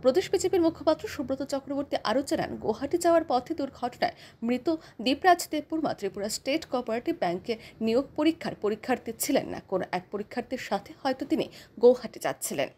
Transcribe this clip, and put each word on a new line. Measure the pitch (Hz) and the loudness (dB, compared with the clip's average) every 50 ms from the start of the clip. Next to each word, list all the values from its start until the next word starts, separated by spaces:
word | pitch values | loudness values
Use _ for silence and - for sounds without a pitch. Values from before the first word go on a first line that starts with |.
| - | 4
প্রদেশ | 247 262 349 392 - - | 4 4 4 2 2 0
বিজেপির | 359 - 370 - 370 330 | 0 0 2 2 4 4
মুখপাত্র | 330 330 - 285 330 311 311 - 427 - | 2 2 2 2 2 2 2 -2 -10 -8
সুব্রত | - 285 240 269 269 285 269 - | -8 -6 -6 -4 -6 -4 -4 -4
চক্রবর্তী | 269 269 - 285 277 285 - - - - - | -6 -4 -4 -4 -4 -4 -2 -4 -2 0 0
আরও | 214 262 285 - | 0 0 0 0
জানান, | - - - - - 110 - | -2 -2 -2 -4 -6 -6 -4
গুয়াহাটি | - 220 - 269 277 - 339 - | -4 -4 -2 -2 -2 -2 2 4
যাওয়ার | 349 339 330 320 330 | 4 4 4 4 4
পথে | 285 247 254 - 330 | 0 0 0 -2 -6
দুর্ঘটনায় | - 277 269 - - - - - - - - - - - - - _ - | -4 -4 -6 -6 -6 -8 -8 -4 -2 -4 -4 -4 -6 -20 -20 -16 _ -2
মৃত | 233 247 247 240 - 320 320 - - - _ 220 | -2 -2 0 0 -2 -2 -2 -4 -14 -14 _ 0
দীপরাজ | 247 269 277 - 381 349 349 - - - | 0 0 4 6 6 6 6 4 -4 -4
দেববর্মা | 302 285 _ - 320 302 220 - - | -4 -4 _ -4 -2 0 -2 -2 -2
ত্রিপুরা | - 196 180 208 196 220 - | -4 -6 -4 -4 -6 -6 -6
স্টেট | - - - 269 320 - - | -6 -2 -2 -2 -2 -2 -2
কোঅপারেটিভ | - 254 240 - 220 233 240 - 330 339 - | -4 -4 -2 -2 -4 -4 -2 -4 -4 -2 -2
ব্যাংকে | 175 170 185 180 - 233 220 - - - - 220 | -2 -2 -4 -4 -6 -6 -6 -6 -20 -10 -4 0
নিয়োগ | 220 226 240 285 - - | 2 2 2 0 0 -2
পরীক্ষার | - 302 320 320 - - 214 - - - | 2 2 2 2 0 -4 -8 -8 -4 -2
পরীক্ষার্থী | 208 214 214 - - 262 - - - 220 - - | -2 -2 -2 -2 -2 -4 -2 -2 -10 -6 -6 -2
ছিলেন | - 285 233 - - 90 | 2 2 0 0 0 -8
না। | - - _ | -10 -8 _
কোনো | - 185 185 - - | -4 -4 -2 -2 -4
এক | 180 180 - - | -6 -6 -6 -10
পরীক্ষার্থীর | 202 208 - - 247 240 - - 247 - - | -10 -10 -8 -8 -8 -8 -6 -8 -10 -6 -4
সাথে | 214 196 - - 311 - - | -4 -4 -4 -8 -20 -6 -4
হয়তো | 277 262 262 294 277 | -4 -2 -2 -2 -2
তিনি | 320 320 - - - - - - _ - | 0 -2 -2 -4 -6 -20 -20 -20 _ 6
গৌহাটি | 214 247 254 247 - 220 - - - | 8 8 8 8 2 -12 -12 -4 -4
যাচ্ছিলেন। | 151 131 - - - 202 139 135 - - | -4 -4 -4 -6 -6 -2 -2 -2 -4 -4